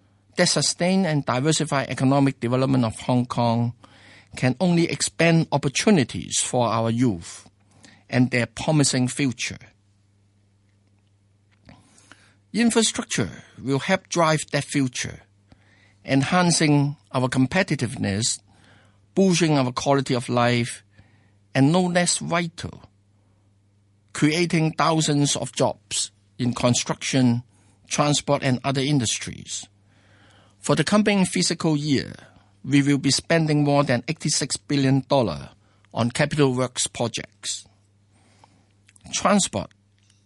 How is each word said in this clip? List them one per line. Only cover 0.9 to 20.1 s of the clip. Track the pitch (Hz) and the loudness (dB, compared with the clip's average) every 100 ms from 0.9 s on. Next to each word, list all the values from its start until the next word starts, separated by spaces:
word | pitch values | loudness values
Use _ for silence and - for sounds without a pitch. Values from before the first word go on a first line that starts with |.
| 190 180 | 2 0
and | 151 | 0
diversified | 135 123 151 156 147 139 123 | -2 0 0 0 0 -2 -2
economic | 123 135 139 139 - | -2 2 4 2 0
development | 117 127 135 131 | -2 0 0 0
of | 117 - | 0 -4
Hong | - 123 120 | -2 0 0
Kong | - 120 117 120 - - - - - _ - | -2 0 0 -2 -6 -20 -20 -20 -20 _ -2
can | 127 127 | -2 0
only | 180 170 170 | 2 2 0
expand | - - - 165 165 151 | -2 -6 2 4 4 2
opportunities | 143 143 - - 185 117 90 - - | -2 -2 0 2 4 2 -4 -6 -4
for | - 123 117 | -2 0 0
our | 113 113 | 0 0
youth | 117 127 87 87 - - _ _ _ - _ _ | 0 0 0 -8 -18 -20 _ _ _ -20 _ _
and | 123 123 | 0 2
their | 123 117 | 0 -4
promising | - - 151 139 131 127 | -4 0 2 2 0 -2
future. | - 139 - - - - _ _ _ _ _ _ _ _ _ _ _ _ _ _ _ _ _ _ _ - - _ _ _ - _ _ _ | -2 -4 -4 -10 -10 -18 _ _ _ _ _ _ _ _ _ _ _ _ _ _ _ _ _ _ _ -20 -20 _ _ _ -20 _ _ _
Infrastructure | 190 233 233 220 - - - 101 - - - | 0 2 2 0 -4 -6 -4 -6 -8 -20 -12
will | 117 135 | -4 -2
help | - 190 - | 0 -2 -2
drive | 175 160 156 - | 0 2 0 -2
that | 143 | -6
future, | - 147 131 - - - _ _ _ - _ _ _ _ | -2 -2 -2 -4 -10 -12 _ _ _ -20 _ _ _ _
enhancing | - 135 135 180 175 160 156 147 143 143 _ | -2 0 2 2 2 2 4 4 2 -4 _
our | 135 127 | -2 0
competitiveness, | 131 131 185 196 156 120 127 104 98 113 - _ _ _ - _ _ _ | 0 2 0 0 -2 -4 -4 -2 -2 -4 -6 _ _ _ -20 _ _ _
boosting | - 190 160 165 147 | 0 2 2 2 2
our | 123 | 0
quality | 123 143 139 131 | -2 0 0 2